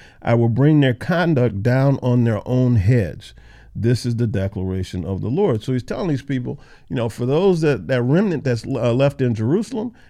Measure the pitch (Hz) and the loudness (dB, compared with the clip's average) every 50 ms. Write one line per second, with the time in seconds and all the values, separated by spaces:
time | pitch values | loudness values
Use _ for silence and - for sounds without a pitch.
0 | - - - - - - 117 120 117 117 110 127 139 151 156 147 143 131 117 - | -20 -20 -20 -8 -2 0 2 2 2 2 2 4 4 6 6 6 4 4 2 0
1 | - - 180 170 180 170 156 123 123 117 95 98 104 120 123 135 135 139 139 - | -2 -2 0 0 2 2 2 2 2 0 0 -2 0 0 2 2 2 2 2 0
2 | - 123 123 123 117 117 110 101 - - 127 127 127 123 123 107 87 104 127 120 | 0 0 2 2 2 2 0 -2 -2 -2 0 2 2 2 2 2 4 4 2 2
3 | 92 76 - - - - - - - - - - - - - - 98 117 127 117 | 2 -2 -6 -10 -16 -20 -20 -20 -20 -20 -20 -20 -20 -16 -10 -4 0 0 0 0
4 | - 120 117 113 120 110 107 98 95 98 - 95 92 92 92 92 92 - - 92 | -2 -4 -2 -2 -2 -2 -2 -2 -4 -4 -4 -6 -6 -4 -4 -6 -6 -6 -6 -8
5 | 82 87 98 101 101 107 131 185 208 175 120 107 - - 127 123 - - - - | -6 -6 -6 -6 -4 -4 -2 0 0 0 0 -2 -2 -4 -4 -4 -4 -6 -8 -6
6 | 208 170 143 127 - - 139 127 123 123 139 - - - - - - - 165 127 | -4 -4 -4 -4 -4 -6 -6 -6 -6 -8 -10 -12 -14 -20 -20 -20 -14 -8 -6 -4
7 | 113 113 - - 120 127 139 160 196 202 180 160 160 147 135 101 80 80 131 123 | -4 -6 -6 -4 -4 -2 0 2 2 2 2 2 2 0 0 0 -2 -2 -2 0
8 | 120 123 147 185 220 202 165 123 120 131 120 110 - 110 135 - 123 120 117 131 | 2 2 4 4 2 2 -2 -2 -2 -2 -2 -2 -4 -6 -4 -2 0 0 2 2
9 | 139 143 143 - 131 123 113 104 110 123 160 220 - - 269 214 208 240 - - | 2 2 2 0 -2 0 0 0 0 0 0 0 -2 -4 -6 -6 -6 -8 -10 -14
10 | - | -20